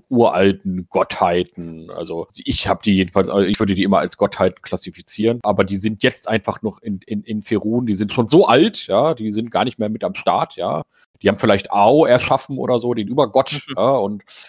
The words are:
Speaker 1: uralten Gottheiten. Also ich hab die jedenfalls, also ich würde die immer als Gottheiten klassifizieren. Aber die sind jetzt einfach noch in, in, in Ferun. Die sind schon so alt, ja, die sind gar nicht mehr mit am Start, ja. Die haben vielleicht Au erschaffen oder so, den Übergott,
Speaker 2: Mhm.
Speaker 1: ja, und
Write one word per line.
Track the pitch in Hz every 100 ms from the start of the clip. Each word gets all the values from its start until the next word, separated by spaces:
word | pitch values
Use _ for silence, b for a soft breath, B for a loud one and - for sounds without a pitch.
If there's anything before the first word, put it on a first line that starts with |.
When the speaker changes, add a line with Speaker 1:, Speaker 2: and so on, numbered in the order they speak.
| -
Speaker 1:
uralten | 123 117 80 98 98 98 92 87
Gottheiten. | 92 92 - 90 87 90 - 85 80 82
Also | 85 82 85 80 -
ich | - - -
hab | 90
die | - 95
jedenfalls, | 90 - 92
also | 101 95
ich | 104
würde | 104 92
die |
immer | 95 95
als | 85 -
Gottheiten | 98 - 92 -
klassifizieren. | - 92 - - - - 110 120
Aber | 110 101
die | 95 98
sind | 104 107
jetzt | 131 - -
einfach | 160 - 101
noch | 110 -
in, | - 98 -
in, | 104
in | 101 107
Ferun. | - 107 104 120 123
Die | 98
sind | 104
schon | - 117
so | 160 -
alt, | 120 208 - -
ja, | 95 147
die | 151 110
sind | 104 113
gar | 90
nicht | 117 -
mehr | 107
mit | 110
am | 92 98
Start, | - 92 160 -
ja. | 90 151 - b b _
Die | 98
haben | -
vielleicht | 117 98 -
Au | 101 104 147 160
erschaffen | 120 - 135 - 135
oder | 127 123
so, | 120
den | 117 101
Übergott, | 131 127 - - 147 -
Speaker 2:
Mhm. | 135
Speaker 1:
ja, | 113
und | 135 101 104 - B